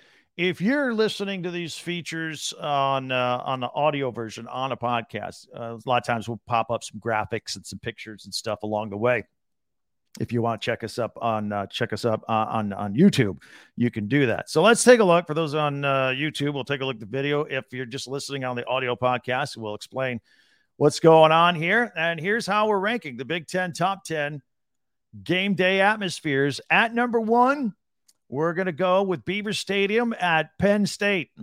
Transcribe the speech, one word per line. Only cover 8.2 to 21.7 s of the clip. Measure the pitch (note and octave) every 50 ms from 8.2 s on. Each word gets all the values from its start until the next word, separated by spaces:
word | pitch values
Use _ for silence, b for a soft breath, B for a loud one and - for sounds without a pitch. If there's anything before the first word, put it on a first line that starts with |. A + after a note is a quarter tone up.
| -
and | G2+
stuff | - - - A2+ G#2 -
along | - G#2+ G#2+ G#2 A2 G#2+
the | G2
way. | G#2 A2+ B2 B2 A2+ F#2+ _ _ _ _ _ _ _ _ _ _ _ _ _ _ _ _ _ - -
If | B2+ -
you | A#2 A#2+
want | A2+ A#2 A#2 G#2+
to | -
check | B2 A#2 - -
us | G#2 - -
up | A2+ G#2+ - -
on, | - A#2 A2 A2 G#2+ G#2
uh, | G#2 G2+ G2
check | G2 - - A#2+ -
us | A2+ G2+ -
up, | A#2 A2 G#2+ - -
uh, | A2+ A2 A2 -
on, | - A2+ G#2+ G2+
on | G2 G2 G#2 G#2 G2
YouTube, | B2 F#3 G3+ - - A#2+ G2 F2+ - B B B B B B B
you | - A#2 A#2+
can | - A2+ G#2
do | G2+ C3 C#3+ C#3
that. | A#2 G2+ - - -
So | - D#3
let's | E3+ G#3+ A#3 - -
take | A#3 B3 A3+
a | G#3+
look. | F3+ E3+ F3 F3
For | - D3+
those | D#3 E3 D3 C#3+
on, | D#3 D3+ D3 C#3+ C#3 C#3+
uh, | C#3 C#3 C3+ C3 C3
YouTube, | B2+ C3 D3+ D#3 - - C#3+ D3 D3
we'll | C#3 A#2+
take | - C#3+ C3
a | C3+
look | C3+ C3
at | G#2+
the | A2+
video. | F#2+ A2+ C3+ C#3 C#3+ D3 D3
If | D3+ - C#3+ C3 - _
you're | - B2+ C3
just | A#2+ A#2 B2+ -
listening | B2 C3 C#3 - - C#3 C#3 B2+
on | B2+ B2
the | A#2+ A#2+
audio | - B2 C3 C3 B2 B2
podcast, | - B2+ B2+ B2 B2 - - B2 B2+ D3 - -
we'll | A#2 A2 G#2+ G#2
explain | G#2 - - - B2+ C3 B2+ B2 A2+ b b b b b b b b b b b
what's | - C#3 D3 C#3+ -
going | - D#3+ D#3+ D#3+ D#3 D#3
on | D#3 E3 E3+ F3 F3
here. | D#3 D#3+ F3